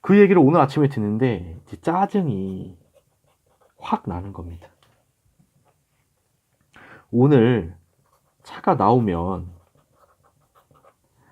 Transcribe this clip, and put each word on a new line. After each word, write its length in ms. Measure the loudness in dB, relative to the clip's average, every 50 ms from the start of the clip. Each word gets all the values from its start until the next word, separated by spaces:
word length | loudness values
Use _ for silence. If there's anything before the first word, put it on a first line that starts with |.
그 200 | 2 4 6 6
얘기를 200 | 6 6 6 4
오늘 200 | 4 4 4 2
아침에 280 | 2 0 0 0 -2 0
듣는데 720 | -2 -4 -4 -4 -2 -2 -2 -2 -2 -4 -8 -14 -16 -18 _
이제 160 | _ -20 -8
짜증이 960 | _ -4 -2 -2 -2 -2 -2 -4 -4 -4 -6 -6 -8 -8 -10 -12 -14 -16 -18 _ _ _ _ _ _ _ _ _ _ _ _ _ _ _ _ _ _ _ _ _
확 300 | -8 -6 -6 -6 -6 -8
나는 240 | -10 -10 -10 -12 -16
겁니다. 360 | -16 -16 -16 -18 -20 -20 -20 _ _ _ _ _ _ _ _ _ _ _ _ _ _ _ _ _ _ _ _ _ _ _ _ _ _ _ _ _ _ _ _ _ _ _ _ _ _ _ _ _ -20 -20 -20 -20 -20 _ _
오늘 640 | 0 2 2 4 4 4 4 4 2 0 -2 -6 -14 _ _ _ _ _ _ _ _ _ _ _ _ _ _
차가 320 | -20 -20 -6 -2 -2 0
나오면 760 | 0 2 2 2 2 2 0 -2 -2 -4 -4 -6 -8 -10 -14 -18 -20 _ _ _ _ _ _ _ _ _ _ _ _ _ _ _ _ _ _ _ _ _ _ _ _ _ _ _ _ _ _ _ _ _ _